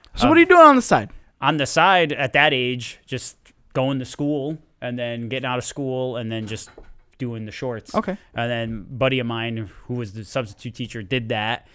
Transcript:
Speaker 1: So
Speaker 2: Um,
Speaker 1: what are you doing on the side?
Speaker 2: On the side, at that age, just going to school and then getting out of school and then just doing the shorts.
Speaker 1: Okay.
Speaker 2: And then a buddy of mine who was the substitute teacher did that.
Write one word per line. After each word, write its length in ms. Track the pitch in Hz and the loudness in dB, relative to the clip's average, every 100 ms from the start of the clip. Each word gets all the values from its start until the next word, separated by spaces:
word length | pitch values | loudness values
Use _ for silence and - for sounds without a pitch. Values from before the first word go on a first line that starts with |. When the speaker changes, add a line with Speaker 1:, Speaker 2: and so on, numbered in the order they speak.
| _ - | _ 0
Speaker 1:
So 80 | |
Speaker 2:
Um, 60 | 123 | 4
Speaker 1:
what 60 | 330 | 6
are 20 | |
you 60 | 339 | 8
doing 160 | 349 311 | 10 10
on 100 | 269 | 8
the 60 | |
side? 280 | - 135 101 - _ - | 4 2 0 -12 _ -4
Speaker 2:
On 160 | 139 151 | 0 0
the 80 | 135 | 0
side, 460 | 165 180 185 160 | 4 4 6 2
at 200 | 143 139 | 0 0
that 200 | 143 151 | 4 4
age, 460 | 131 123 123 117 - - | 2 -2 -4 -8 -16 -10
just 300 | 131 - - _ _ _ | -10 -10 -14 _ _ _
going 260 | 139 131 135 | -2 -2 -2
to 60 | |
school 540 | 127 - 147 147 139 160 _ - | -6 -4 -2 -2 -4 -8 _ -12
and 180 | 123 123 | -8 -6
then 300 | 120 117 117 | -6 -6 -6
getting 180 | 131 131 | -6 -4
out 120 | 123 | -4
of 60 | |
school 520 | - - 131 131 127 120 | -6 -6 -6 -4 -4 -4
and 140 | 113 | -6
then 140 | 113 107 | -6 -6
just 240 | 107 - - - - _ - | -10 -12 -18 -20 -20 _ -10
doing 260 | 123 113 | -8 -8
the 80 | 107 | -10
shorts. 420 | - 131 113 - | -8 -8 -8 -6
Speaker 1:
Okay. 220 | 208 214 202 _ | -6 -4 -8 _
Speaker 2:
And 160 | 117 120 | -6 -4
then 360 | 117 117 113 - | -4 -6 -8 -10
a 40 | |
buddy 240 | 123 131 131 | -2 0 0
of 60 | 117 | -4
mine 420 | 113 117 113 101 - | -4 -6 -6 -10 -12
who 100 | - | -10
was 180 | 123 110 | -8 -8
the 100 | 107 | -12
substitute 500 | 101 135 110 101 123 | -8 -6 -6 -10 -14
teacher 280 | - 117 117 | -12 -12 -10
did 260 | 95 127 113 | -6 -4 -4
that. 400 | 113 107 117 _ | -4 -2 -4 _